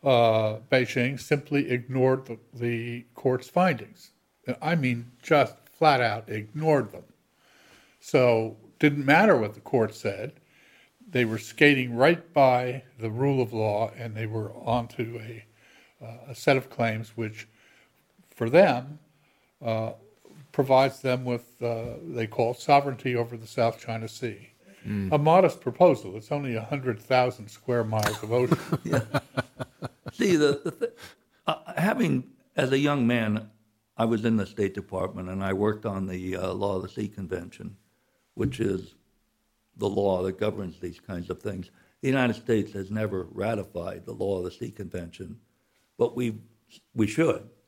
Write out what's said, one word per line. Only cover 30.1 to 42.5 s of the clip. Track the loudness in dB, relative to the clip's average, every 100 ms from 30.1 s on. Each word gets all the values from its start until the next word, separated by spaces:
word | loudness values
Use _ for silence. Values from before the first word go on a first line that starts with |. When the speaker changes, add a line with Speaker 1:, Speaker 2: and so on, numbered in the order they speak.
Speaker 3:
See, | -2 2 4
the, | 4 2
the | -4
th-, | -6 -8 -8 -20 -20 _ _ -6
uh, | -6 -6 -2
having, | 0 2 0 0 -4 _ _ -2
as | 2
a | 2
young | 2 2 2
man, | 2 0 -2 -6 _ _ _ _ -2
I | 0
was | 2
in | 2 0
the | -2
State | -2 -2
Department, | -2 -8 -4 -4 -6 -8
and | -6
I | -2
worked | 0 0 -2 -4
on | -4 -6
the, | -6 -6 -4
uh, | -4
Law | -2 -2 -2
of |
the | -6
Sea | -8 -8
Convention, | -8 -8 -8 -10 -14 -16 -16 _ _ _ _ _ -4
which | -4 -2
is | -2 -2 -6 _ _ _ _ _ _ _ _ -4
the | -2
law | 0 2 2
that | 0 -2
governs | -4 -4 -10 -10
these | -12 -12
kinds | -10 -10 -8
of | -8
things. | -8 -10 -12 _ _ _
The | -2
United | 2 2 0
States | 0